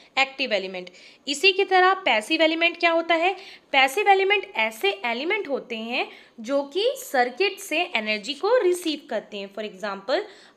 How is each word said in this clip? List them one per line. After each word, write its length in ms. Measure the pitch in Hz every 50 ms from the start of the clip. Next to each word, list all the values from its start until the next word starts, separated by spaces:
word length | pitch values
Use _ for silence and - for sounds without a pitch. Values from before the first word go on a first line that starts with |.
| - _ _ 262
एक्टिव 340 | 269 269 - - 269 226
एलिमेंट। 360 | 214 190 190 190 190 180 180 - - - - - - _ _
इसी 260 | 269 285 285 381 392
की 120 | 370 381 392
तरह 280 | 370 381 370 370 370 381
पैसिव 460 | 381 381 285 233 214 320 - 320 320
एलिमेंट 360 | 320 311 330 330 339 339 339 339
क्या 120 | 339 339
होता 240 | 330 330 330 330 339
है, 180 | 320 339 381 381 370 - - - - _ _
पैसिव 360 | - 269 262 269 277 415 403 403
एलिमेंट 380 | 392 381 392 381 415 403 - - -
ऐसे 340 | 226 220 220 220 - - 392 392 - -
एलिमेंट 440 | 233 226 240 294 349 427 427 359 285
होते 280 | 269 220 - - 233
हैं 320 | 220 226 233 247 294 403 427 - - - _ _ -
जो 220 | 214 226 277 277 277
कि 180 | 277 - 370 427 508 539
सर्किट 640 | - - - - 254 247 247 254 - 381 403 392 -
से 200 | - - 262 339 359 359 -
एनर्जी 380 | 226 214 214 214 208 202 277 285
को 220 | - 359 415 494 508
रिसीव 480 | 392 359 359 359 - 320 294 285 - -
करते 260 | 233 208 - - 214
हैं। 160 | 202 196 196 -
For 100 | 226 214
example, 580 | - 180 185 214 208 196 196 180 - 285 370 415 - - - - - _